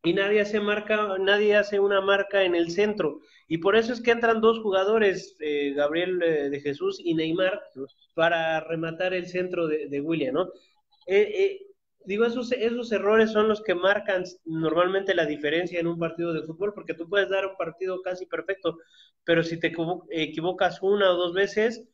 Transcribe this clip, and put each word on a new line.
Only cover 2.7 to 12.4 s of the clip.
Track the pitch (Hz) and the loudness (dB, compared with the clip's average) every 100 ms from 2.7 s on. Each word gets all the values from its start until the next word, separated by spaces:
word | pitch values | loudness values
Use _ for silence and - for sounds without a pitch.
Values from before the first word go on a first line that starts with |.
centro. | 170 214 208 160 - _ _ _ | 2 0 0 -4 -4 _ _ _
Y | 165 | -2
por | 180 214 | 4 4
eso | 226 | 2
es | 233 | -2
que | 240 | 0
entran | 233 233 226 | 2 2 4
dos | 220 226 | 4 2
jugadores, | 220 190 196 226 208 185 - _ | 0 2 2 4 4 2 -8 _
eh, | 151 147 143 | -4 -2 0
Gabriel, | 139 147 160 180 180 | 0 0 0 0 0
eh, | 170 156 143 | 2 0 -2
de | 139 | -4
Jesús | 143 143 190 196 | -6 -4 -4 -4
y | 170 | -2
Neymar, | 160 160 175 185 - - 127 139 _ _ | 0 0 0 0 -2 -10 -14 -16 _ _
para | - 165 170 160 160 | 0 2 2 0 -2
rematar | 156 165 165 165 185 | -2 -4 -4 -2 -2
el | 185 175 | -2 -4
centro | 180 180 175 160 | -4 -4 -2 0
de, | 151 143 | -2 -2
de | 143 | -6
William, | 147 165 131 | -2 -2 0
¿no? | 139 185 - _ _ _ _ - | -2 -4 -8 _ _ _ _ 0
Eh, | 196 208 | 2 2
eh, | 202 196 196 - _ _ _ 190 | 2 0 0 -16 _ _ _ -6
digo, | 208 233 | 0 0
esos, | 247 | 0